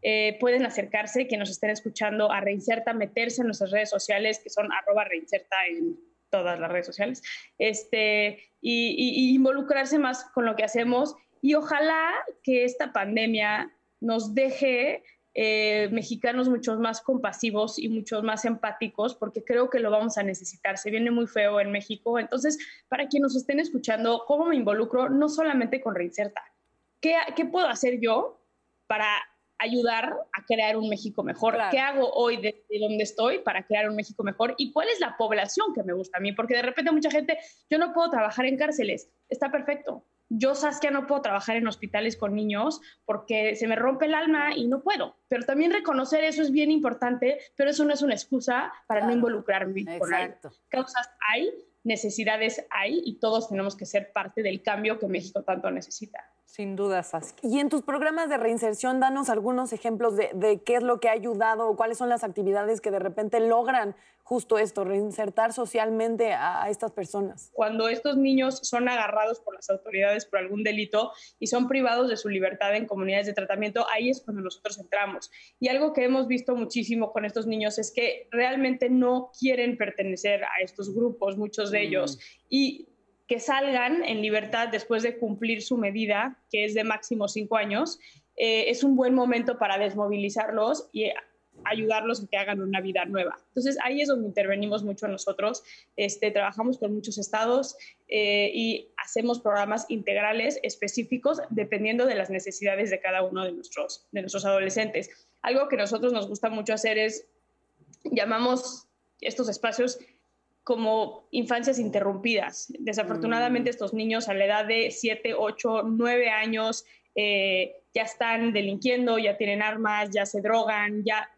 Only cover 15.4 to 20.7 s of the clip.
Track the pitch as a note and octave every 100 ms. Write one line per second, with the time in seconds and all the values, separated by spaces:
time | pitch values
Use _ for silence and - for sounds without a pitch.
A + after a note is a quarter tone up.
15.4 | A3 G#3+ G#3+ G#3+ G#3 A3+ - A#3 A#3+ B3
16.4 | B3+ A#3+ A#3+ A3 A3+ A3+ - B3+ G#3+ -
17.4 | A3+ G#3 G#3+ - A3+ A3 G#3 G#3+ A3 A3
18.4 | A3+ A3+ A3 G3+ A3+ - G#3+ A#3+ G#3+ A3+
19.4 | A3 A#3+ B3+ B3+ A3 G#3+ A3 A3 G3 F#3
20.4 | F3+ - G3+